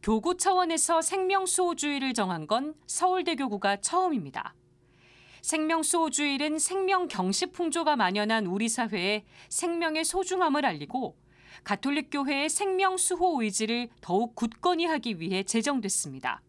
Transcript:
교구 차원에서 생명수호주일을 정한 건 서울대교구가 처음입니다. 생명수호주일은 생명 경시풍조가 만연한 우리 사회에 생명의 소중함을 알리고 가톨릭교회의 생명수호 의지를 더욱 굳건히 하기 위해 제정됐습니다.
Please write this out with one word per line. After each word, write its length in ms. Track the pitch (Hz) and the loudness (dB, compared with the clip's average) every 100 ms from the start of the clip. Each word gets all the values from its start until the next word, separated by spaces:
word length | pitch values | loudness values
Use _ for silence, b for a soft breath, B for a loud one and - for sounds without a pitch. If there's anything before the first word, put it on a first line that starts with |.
| - | 2
교구 300 | 220 320 359 | 0 0 0
차원에서 640 | 381 370 349 330 - 330 | 2 4 2 2 2 2
생명수호주일을 1120 | 330 381 370 392 370 - 359 339 294 277 262 | 2 0 2 2 2 0 0 0 -2 0 -2
정한 320 | 226 190 170 151 | 0 -2 -2 0
건 300 | 226 294 311 - | -2 -2 -10 -8
서울대교구가 880 | - 359 370 349 311 269 202 196 202 | 0 2 2 0 -2 -2 0 0 0
처음입니다. 760 | - 349 370 277 139 - - - _ _ B B B B B B | 0 2 2 0 -4 -8 -10 -14 _ _ B B B B B B
생명수호주일은 1160 | - 311 311 330 311 339 320 294 294 277 302 311 | -4 -2 0 0 2 2 2 2 0 0 0 0
생명 480 | - 381 370 381 359 | -2 0 2 2 0
경시풍조가 880 | - 185 196 359 - 339 330 311 285 | -2 0 0 -2 -2 -2 0 0 2
만연한 500 | 185 196 208 226 190 | 2 2 0 0 0
우리 220 | 190 226 | 0 0
사회에 560 | 240 226 190 185 214 208 B B | 0 -2 0 0 -2 -4 B B
생명의 560 | - 349 339 330 311 | -4 -2 0 0 0
소중함을 600 | 330 359 370 370 339 285 269 | 0 -2 0 2 2 2 0
알리고 500 | 160 147 254 247 - B B B B | -2 -6 -4 -6 -8 B B B B
가톨릭교회의 840 | - 202 269 285 294 294 269 277 302 | -4 -2 0 -2 -2 -4 0 0 0
생명수호 960 | - 403 370 381 370 - 349 359 294 | 0 0 2 2 2 0 2 2 2
의지를 440 | 220 196 214 233 240 - | 0 0 0 -2 -4 -10
더욱 340 | - 185 233 - | 0 0 0 -2
굳건히 520 | 233 - 349 339 339 | -4 0 0 2 2
하기 340 | 311 240 185 | 0 -2 -4
위해 200 | 180 190 | -2 -2
제정됐습니다. 1000 | 196 226 226 269 208 - 147 135 131 - | 0 0 2 0 -2 -4 -4 -6 -6 -6